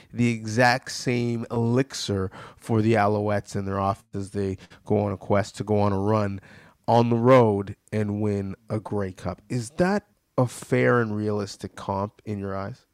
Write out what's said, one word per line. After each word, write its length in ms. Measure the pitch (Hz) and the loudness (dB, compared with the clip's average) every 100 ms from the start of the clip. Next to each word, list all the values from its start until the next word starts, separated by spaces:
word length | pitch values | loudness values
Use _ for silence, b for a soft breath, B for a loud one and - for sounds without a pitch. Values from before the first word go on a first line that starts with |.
| B | B
the 160 | 117 120 | -2 0
exact 640 | 113 110 110 123 127 - | 0 -2 4 4 4 -2
same 520 | - - 120 120 117 117 | -8 -2 -2 -2 -4 -4
elixir 800 | 120 117 123 135 - - 98 95 B B B | -2 2 2 0 -4 -4 -4 -4 B B B
for 260 | - 113 | -2 2
the 120 | 110 | 4
Alouettes 600 | 110 101 107 104 101 - | 4 2 0 0 -2 -4
in 120 | 104 98 | -8 -4
their 160 | 98 | -2
office 240 | 98 98 _ | -2 -2 _
as 180 | 101 95 | -10 -8
they 260 | 101 98 92 B B - | -4 -4 -6 B B -2
go 140 | 104 | 0
on 120 | 104 | 0
a 60 | 98 | -4
quest 400 | - 101 98 - | 0 0 0 -6
to 80 | 101 | -2
go 160 | 107 | 2
on 100 | 101 | 2
a 80 | 98 | 2
run 400 | 101 110 101 98 B B B B - | 2 0 0 -6 B B B B 2
on 220 | 117 120 | 4 4
the 80 | 117 | 4
road 580 | 120 131 113 101 101 98 - | 6 8 6 2 -4 -10 -6
and 300 | 107 104 104 | -4 -2 -2
win 340 | 107 101 98 95 - | -2 -2 -4 -10 -8
a 100 | 107 | -8
Grey 320 | - 104 95 | -4 -4 -4
Cup. 300 | 95 90 90 - | -6 -8 -8 -6
Is 220 | 127 110 | -6 -6
that 360 | - 180 202 - _ _ - | -2 0 0 -4 _ _ -2
a 100 | 123 | -2
fair 540 | - - 127 127 123 | -2 -2 2 4 4
and 160 | 113 104 | 2 -2
realistic 580 | 104 104 98 - 98 - | -2 -2 -4 -8 -12 -12
comp 460 | - 98 104 _ | -8 -6 -6 _
in 160 | - 104 | -10 -8
your 160 | 98 95 | -6 -6
eyes? 300 | 98 123 _ | -8 -12 _